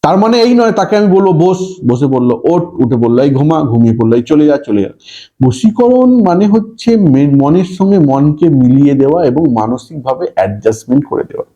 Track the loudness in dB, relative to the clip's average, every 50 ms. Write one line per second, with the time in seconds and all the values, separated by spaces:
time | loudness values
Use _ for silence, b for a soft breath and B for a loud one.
0 | 0 0 0 2 2 0 2 2 2 2 2 2 2 0 0 -2 -2 -2 0 0
1 | 0 2 2 2 2 2 0 2 0 0 0 -2 -6 -10 -10 -6 -2 -2 -2 0
2 | 0 -2 0 0 0 0 -2 -2 -2 -2 0 0 -2 -6 -4 -4 -2 -2 0 0
3 | 0 0 2 2 2 0 0 0 0 0 0 0 -2 -2 0 2 2 2 2 0
4 | 0 0 0 0 0 0 0 2 2 2 0 -2 -4 -4 -4 -2 -4 -4 -8 _
5 | B B B B B B B _ 0 0 0 0 -2 -2 0 2 0 2 2 2
6 | 2 2 2 2 2 0 0 0 0 2 0 0 -2 -4 -14 _ -4 -2 0 2
7 | 2 2 2 2 2 2 2 2 2 2 2 0 0 -2 -4 -4 -2 0 2 2
8 | 2 2 2 2 0 0 0 0 0 0 2 2 2 2 2 4 2 2 2 2
9 | 0 0 0 0 0 0 0 0 0 0 0 -2 -2 -4 -6 -8 -10 -14 -16 -10
10 | -6 -6 -6 -4 -6 -8 -4 -4 -4 -4 -4 -4 -4 -4 -4 -4 -4 -2 -2 -2
11 | -2 -2 -6 -6 -6 -8 -10 -14 -14 _ _